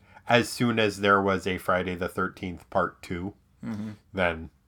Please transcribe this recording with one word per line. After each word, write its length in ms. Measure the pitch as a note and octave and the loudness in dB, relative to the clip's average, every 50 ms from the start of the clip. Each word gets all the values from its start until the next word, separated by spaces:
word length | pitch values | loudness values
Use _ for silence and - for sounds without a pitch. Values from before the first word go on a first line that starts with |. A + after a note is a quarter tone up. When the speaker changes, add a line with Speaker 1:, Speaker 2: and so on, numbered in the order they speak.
| _ _ - - - - | _ _ -20 -12 -2 4
Speaker 1:
as 200 | A#2+ A#2+ A2 - | 4 4 4 2
soon 300 | - - B2+ A#2+ A2+ A2+ | -2 -2 0 2 2 2
as 220 | A2 G#2 F#2+ G2 | 2 2 0 2
there 200 | G2+ G2+ G2+ G2 | 4 6 6 6
was 280 | G2 G2 F#2+ F#2 F2+ G2 | 6 2 0 0 0 -2
a 100 | F#2 F2+ | -4 -4
Friday 380 | - - F#2+ F2+ F2+ F#2 F2+ | 0 0 0 0 0 -2 -4
the 120 | E2+ F2+ E2+ | -4 -4 -6
thirteenth 600 | - - F#2 F2+ - - - F2+ E2+ - - - | -4 -4 -4 -4 -4 -8 -10 -8 -10 -10 -12 -4
part 320 | - G2 F2 F2 - - | 0 0 0 0 -4 -10
two, 320 | - - F#2 E2+ F2 G2+ - _ _ _ _ - - | -12 -10 -8 -6 -6 -8 -10 _ _ _ _ -14 -10
Speaker 2:
Mm-hmm. 240 | A#2 A2 G2+ G#2+ A2 G#2 - _ _ - | -10 -8 -8 -10 -10 -12 -16 _ _ -2
Speaker 1:
then 360 | F#2+ F2+ F2 E2+ D#2+ E2 D2 _ _ _ | 0 0 0 0 -2 -10 -14 _ _ _